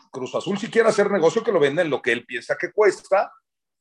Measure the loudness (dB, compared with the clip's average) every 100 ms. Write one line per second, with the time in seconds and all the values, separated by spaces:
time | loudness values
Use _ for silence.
0 | _ -12 -8 -6 -4 -6 -2 2 2 2
1 | 0 2 2 2 0 2 2 2 -2 -2
2 | -2 -2 -4 -10 -6 -6 -4 2 2 2
3 | 0 0 0 -8 _ _ _ _